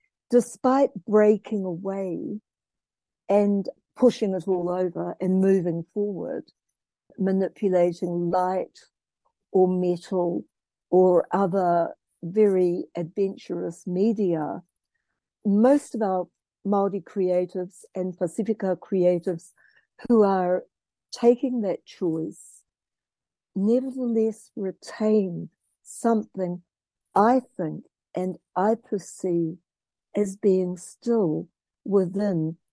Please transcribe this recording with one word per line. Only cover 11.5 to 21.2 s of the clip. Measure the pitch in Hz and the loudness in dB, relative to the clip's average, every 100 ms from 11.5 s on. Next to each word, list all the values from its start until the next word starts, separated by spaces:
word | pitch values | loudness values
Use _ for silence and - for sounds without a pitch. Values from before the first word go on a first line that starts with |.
| 196 175 175 - - _ _ | 0 2 0 0 -6 _ _
very | 170 208 208 185 180 180 - - | -4 2 4 4 2 0 -6 -8
adventurous | 170 208 196 202 - 175 175 170 185 | -6 -4 -4 -4 -10 -8 -8 -8 -6
media, | 180 220 214 190 160 147 - - _ _ _ _ _ _ _ 208 | 0 0 0 0 -2 -4 -8 -14 _ _ _ _ _ _ _ 0
most | 202 240 285 - 220 | 4 4 4 0 -4
of | |
our | 202 185 175 _ _ _ 196 | -2 -2 -4 _ _ _ -2
Māori | 202 196 196 | 0 0 -4
creatives | - 202 180 180 180 190 180 - - 190 | -8 -2 0 0 -2 -6 -10 -12 -14 -8
and | 185 175 | -8 -4
Pacifica | 175 - 214 214 190 180 | -6 -4 -4 -2 -2 -4
creatives | - 190 180 175 190 165 - _ _ _ _ - - | -2 2 2 2 -2 -6 -10 _ _ _ _ -8 2
who | 226 | 4
are | 196 190 180 185 - _ _ _ _ | 4 2 0 -2 -4 _ _ _ _
taking | - | 0